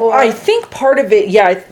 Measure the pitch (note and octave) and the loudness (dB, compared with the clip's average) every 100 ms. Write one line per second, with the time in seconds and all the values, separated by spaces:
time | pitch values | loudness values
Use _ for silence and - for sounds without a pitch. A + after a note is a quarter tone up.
0 | A3+ A3 A3+ G#3+ - A#4 - - C4+ C#4 | 0 0 0 -2 -2 -2 -4 -4 -2 0
1 | A3 G#3+ G3+ G#3 F#3+ F#3 - | 2 0 2 2 2 0 -4